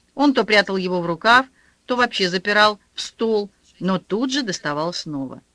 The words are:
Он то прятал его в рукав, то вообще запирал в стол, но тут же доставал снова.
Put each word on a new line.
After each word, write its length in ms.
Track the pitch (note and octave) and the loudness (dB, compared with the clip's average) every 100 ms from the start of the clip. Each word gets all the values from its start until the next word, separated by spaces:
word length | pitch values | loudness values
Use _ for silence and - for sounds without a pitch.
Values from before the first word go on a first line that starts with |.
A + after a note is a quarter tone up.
| _ | _
Он 180 | - C#4+ | 0 2
то 120 | C4 | 2
прятал 320 | G#3 G#3+ G3 G3 | 2 2 2 -2
его 240 | F#3 F3+ | -2 -2
в 60 | E3+ | -2
рукав, 400 | E3 A3 B3 C4 _ _ _ | 0 4 4 4 _ _ _
то 120 | - B3 | -6 0
вообще 320 | A#3+ - F#3 | 0 0 -2
запирал 500 | F#3 G3 G#3 G#3+ G#3 _ | -2 0 4 4 2 _
в 60 | - | -16
стол, 500 | - - A3+ A3 G3+ _ _ _ | -16 -6 -2 -2 -4 _ _ _
но 180 | F3 F#3 | -4 -4
тут 340 | - G3+ C4+ | -4 -4 -2
же 100 | C4 | -4
доставал 500 | A#3+ F3 D3+ D3 E3 | -6 -6 -6 -4 -4
снова. 500 | F3 - D3 C3+ B2+ - | -6 -8 -8 -8 -12 -20